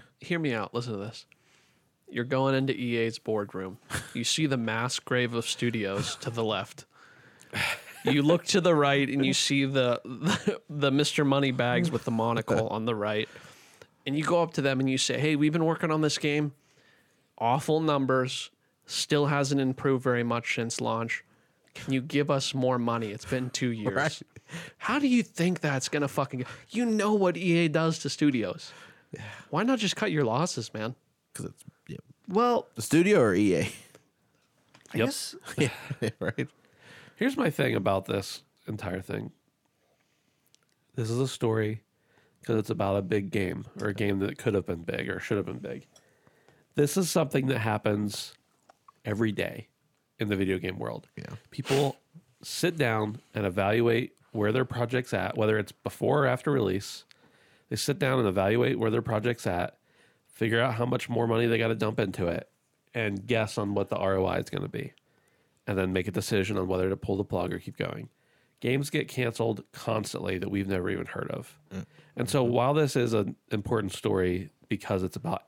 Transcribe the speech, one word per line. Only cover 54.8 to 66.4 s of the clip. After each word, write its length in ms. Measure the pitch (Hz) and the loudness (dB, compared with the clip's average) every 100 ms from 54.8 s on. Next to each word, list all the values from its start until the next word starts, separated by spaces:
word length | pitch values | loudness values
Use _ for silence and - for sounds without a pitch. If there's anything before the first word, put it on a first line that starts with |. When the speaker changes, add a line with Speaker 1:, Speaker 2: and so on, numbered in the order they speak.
| 117 123 127 | -2 -2 -2
Speaker 4:
at, 220 | 101 92 - | -2 -2 0
whether 220 | 107 107 | 2 2
it's 140 | 101 | -2
before 520 | - - - 110 147 | -8 -10 -2 2 2
or 20 | 135 | 2
after 240 | 127 - | 2 0
release. 540 | 135 101 95 - - - - _ _ _ _ _ | 2 2 0 -4 -12 -18 -20 _ _ _ _ _
They 80 | 120 | -4
sit 220 | - 143 | -2 0
down 200 | 135 131 | 0 2
and 80 | 107 | 2
evaluate 500 | 92 95 113 123 113 | 2 2 4 2 2
where 120 | 110 | 0
their 120 | 107 | 0
project's 440 | 110 110 113 120 110 | 0 -2 -2 -2 -2
at, 320 | 87 - - _ _ _ _ _ | -2 -2 -6 _ _ _ _ _
figure 340 | - 113 117 | -4 0 2
out 140 | 127 | 2
how 120 | 117 120 | 0 0
much 220 | 127 - | -2 -2
more 180 | 117 117 | 0 2
money 200 | 113 117 | 2 2
they 120 | 113 | 2
gotta 160 | 113 | 2
dump 260 | 113 107 110 | 0 -2 0
into 260 | 101 - 87 | -2 0 -2
it, 220 | 85 - _ _ _ _ | -2 -8 _ _ _ _
and 320 | 120 110 98 107 | -4 -4 -4 0
guess 300 | 113 107 - | 0 0 -2
on 160 | 104 | -2
what 140 | 101 98 | 0 -2
the 80 | 104 | 0
R 200 | 95 95 | 2 2
O 80 | 92 | 2
I 120 | 85 | 0
is 120 | - | -4
gonna 180 | 98 95 | -6 -6
be, 240 | - - - _ _ _ _ _ _ - | -6 -10 -12 _ _ _ _ _ _ -4
and 120 | 95 | -2
then 140 | 92 | 0
make 160 | 92 90 | 0 -2
a 20 | |
decision 440 | 92 92 104 | -4 0 0